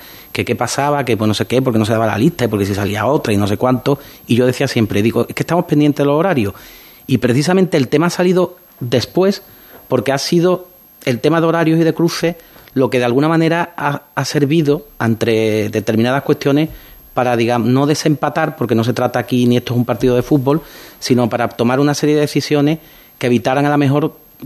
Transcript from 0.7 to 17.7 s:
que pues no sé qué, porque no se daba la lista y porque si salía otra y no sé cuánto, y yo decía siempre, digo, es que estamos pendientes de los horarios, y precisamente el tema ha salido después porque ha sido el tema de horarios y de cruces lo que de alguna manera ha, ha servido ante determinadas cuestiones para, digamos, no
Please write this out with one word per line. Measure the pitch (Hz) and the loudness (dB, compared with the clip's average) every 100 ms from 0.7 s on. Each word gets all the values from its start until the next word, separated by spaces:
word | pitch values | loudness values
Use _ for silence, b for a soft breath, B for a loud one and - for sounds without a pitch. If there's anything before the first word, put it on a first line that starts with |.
| - 143 143 | -2 -2 0
que | 127 107 | 0 0
pues | 107 | 0
no | |
sé | 104 110 | 0 0
qué, | 123 | 0
porque | 131 110 | 2 0
no | 107 | 0
se | |
daba | 113 110 | 0 0
la | 104 | 2
lista | 117 - | 0 0
y | 117 | 0
porque | 107 98 | 0 -2
si | |
salía | 98 98 101 113 | -2 -2 -2 0
otra | 151 - | 0 0
y | 101 | 0
no | 101 | 0
sé | 107 | 0
cuánto, | 127 127 139 139 B B B | 0 0 0 -4 B B B
y | 117 | 0
yo | 127 | 2
decía | 120 135 | 0 -2
siempre, | - 107 104 | 0 0 0
digo, | 110 117 113 | 0 0 -2
es | |
que | - | -4
estamos | - 170 | -2 -2
pendientes | 170 147 147 143 | 0 2 2 2
de | 143 | 0
los | 147 | 0
horarios, | 190 147 98 - B B B B B | 0 0 -2 -6 B B B B B
y | 131 | 0
precisamente | 123 123 151 190 185 156 | 2 0 2 2 2 0
el | 123 | 0
tema | 151 170 | 0 0
ha | |
salido | - 180 175 175 - _ - | 0 2 2 0 -6 _ -12
después | 123 123 - 175 190 196 - B B B B | -2 -2 0 0 0 0 -8 B B B B
porque | 123 135 | -2 0
ha | 135 | -2
sido | - 175 175 180 - _ _ - | 0 2 2 0 -6 _ _ -8
el | 135 117 | -4 -2
tema | 151 165 | 0 2
de | 165 | 2
horarios | 165 160 160 | 2 2 2
y | |
de | 160 | 2
cruces | 160 170 - 170 175 B B B | 2 -2 0 -4 -4 B B B
lo | 131 123 | -2 0
que | 127 | 2
de | |
alguna | 123 123 156 | 0 2 2
manera | 165 165 170 - - | 2 2 0 -4 -6
ha, | 143 139 - | -4 -4 -8
ha | - | -8
servido | 135 156 139 165 143 147 - - | -4 0 0 2 2 -2 -4 -4
ante | 113 107 113 110 110 107 104 | -2 0 0 0 0 0 -2
determinadas | 107 98 110 120 139 | -4 -2 0 0 0
cuestiones | - 147 143 143 160 B B B B | -2 -2 0 0 -2 B B B B
para, | - 123 117 | -2 0 2
digamos, | 117 120 | 2 0
no | 110 | 2